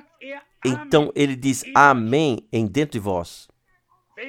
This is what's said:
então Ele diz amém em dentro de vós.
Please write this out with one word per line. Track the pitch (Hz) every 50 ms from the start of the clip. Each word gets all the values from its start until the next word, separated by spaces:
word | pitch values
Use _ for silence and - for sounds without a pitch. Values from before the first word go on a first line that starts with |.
| 294 _ _ _ 247 269 277 285 _ _ _ -
então | - 131 127 123 - 143 170 151 151 - -
Ele | - 143 139 131
diz | 123 131 139 127 - - - 135
amém | 135 143 143 135 123 110 113 123 151 160 147 117 - - -
em | - 113 113
dentro | 104 92 143 151 147
de | - 113
vós. | 95 101 92 87 85 - - - - _ _ _ _ _ _ _ _ _ _ _ _ _ - 208 240